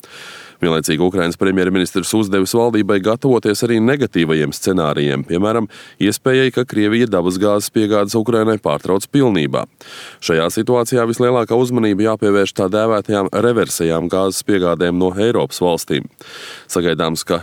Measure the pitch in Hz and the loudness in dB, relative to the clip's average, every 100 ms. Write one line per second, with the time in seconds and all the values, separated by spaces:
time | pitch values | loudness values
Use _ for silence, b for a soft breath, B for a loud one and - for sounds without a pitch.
0 | B B B B B B 87 80 76 78 | B B B B B B 0 0 0 0
1 | 90 95 85 85 95 95 90 92 90 98 | 0 0 -2 0 0 2 2 0 0 -2
2 | 85 110 101 98 95 120 120 110 101 101 | -2 -2 0 0 0 2 2 2 0 0
3 | 95 113 139 120 107 104 117 113 113 143 | 0 0 2 2 2 0 0 2 2 2
4 | 120 90 80 78 71 - - 92 78 71 | 0 0 0 0 0 -2 -2 0 0 0
5 | 73 69 67 85 101 113 107 B B B | 0 -2 -2 -2 0 0 -4 B B B
6 | 196 202 131 131 131 123 127 110 104 113 | 0 0 0 2 2 0 -2 0 2 2
7 | 120 92 87 92 104 104 - 113 107 104 | 2 2 0 0 0 0 0 -2 2 0
8 | 101 117 110 113 110 107 80 73 - 98 | 0 0 0 0 2 0 -2 -4 -2 -2
9 | - 143 131 92 71 65 - _ B B | 0 0 2 2 0 -2 -6 _ B B
10 | B B - 80 85 107 110 123 117 127 | B B -2 0 0 0 0 0 2 0
11 | 117 113 123 127 113 120 127 123 107 98 | 0 0 2 2 2 0 2 2 0 2
12 | 110 107 107 101 95 - 95 104 113 107 | 0 0 2 2 2 0 0 0 0 0
13 | 98 104 95 101 120 113 85 - 82 82 | 0 -2 0 0 2 2 0 -2 0 0
14 | 85 92 95 92 - 98 87 80 87 90 | -2 0 -2 -2 -2 0 0 0 0 0
15 | 92 92 110 110 71 - 90 82 - 73 | 0 0 0 0 -2 -2 -2 -2 -2 -4
16 | - - B B B B B 92 85 80 | -4 -16 B B B B B -2 0 0
17 | 82 80 - 85 | -2 -4 -4 -4